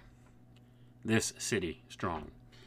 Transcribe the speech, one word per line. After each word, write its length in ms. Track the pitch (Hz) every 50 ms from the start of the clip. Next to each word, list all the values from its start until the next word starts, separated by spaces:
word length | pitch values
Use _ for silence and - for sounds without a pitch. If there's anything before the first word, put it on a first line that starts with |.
| - - - - - - - - - - - - - - - - - - - -
This 300 | - 104 110 104 - - - -
city 420 | - - 120 98 90 80 73 - - -
strong. 440 | - - 107 92 82 76 76 - - - - - - - -